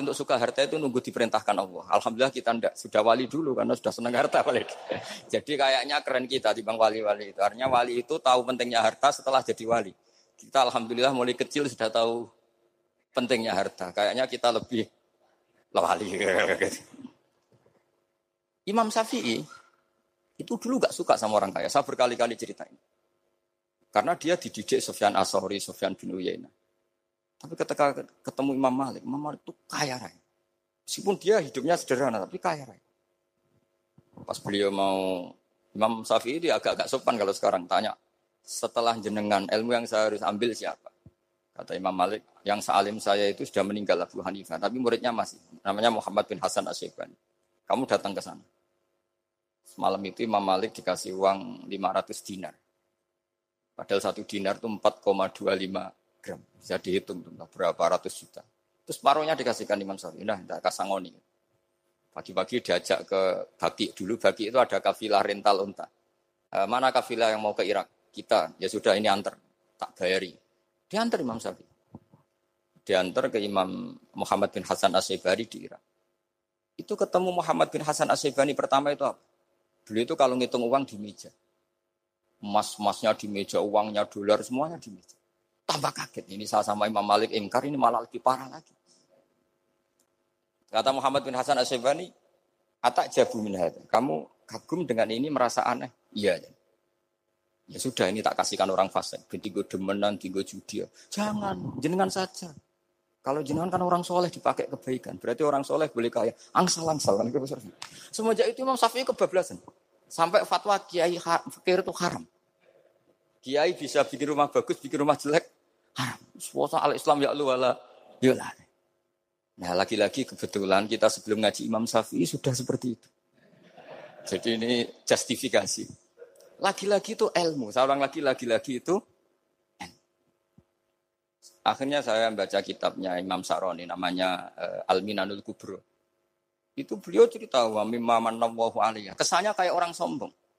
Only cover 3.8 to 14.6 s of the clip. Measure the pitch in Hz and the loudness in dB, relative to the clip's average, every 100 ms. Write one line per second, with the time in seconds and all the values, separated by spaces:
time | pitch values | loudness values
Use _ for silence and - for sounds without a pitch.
3.8 | 107 - 120 120 147 143 - 120 104 - | -2 -4 -2 0 2 2 2 0 -2 -8
4.8 | - - - - - 110 - 147 135 131 | -8 -8 -8 -14 -4 -4 -2 0 2 2
5.8 | 135 147 139 127 127 131 110 113 107 113 | 0 -2 0 -2 -2 0 0 0 -2 2
6.8 | 110 110 104 104 101 - 101 113 131 123 | 4 4 0 -2 -4 0 0 0 2 2
7.8 | 123 120 - 160 131 127 120 123 123 117 | 2 -2 -4 0 4 4 4 -2 0 2
8.8 | 110 - 139 139 135 131 123 110 113 117 | 2 4 2 2 2 2 2 -4 0 0
9.8 | 98 - _ _ _ _ - 139 123 123 | 0 -10 _ _ _ _ -2 2 2 2
10.8 | 117 120 131 131 123 120 - 147 143 113 | -2 2 2 4 0 0 -2 -2 -2 -2
11.8 | 110 117 117 117 110 _ _ _ _ _ | 0 2 2 0 -6 _ _ _ _ _
12.8 | _ _ _ - 123 120 113 95 98 - | _ _ _ -4 0 0 2 0 -2 -4
13.8 | 90 101 104 117 131 123 120 113 | -6 0 0 0 -2 0 0 0